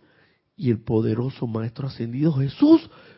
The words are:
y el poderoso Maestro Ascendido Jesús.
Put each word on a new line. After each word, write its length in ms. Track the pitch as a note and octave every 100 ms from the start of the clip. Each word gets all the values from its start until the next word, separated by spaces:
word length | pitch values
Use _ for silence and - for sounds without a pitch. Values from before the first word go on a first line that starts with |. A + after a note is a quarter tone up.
| _ _ _ _ _
y 160 | - C3+
el 100 | A2
poderoso 680 | - A2+ A2+ A2 B2+ - B2
Maestro 400 | A2 A2+ A#2 C3+
Ascendido 460 | - A#2 B2 D#3
Jesús. 560 | C3+ C3+ - D4 D#4+ - - -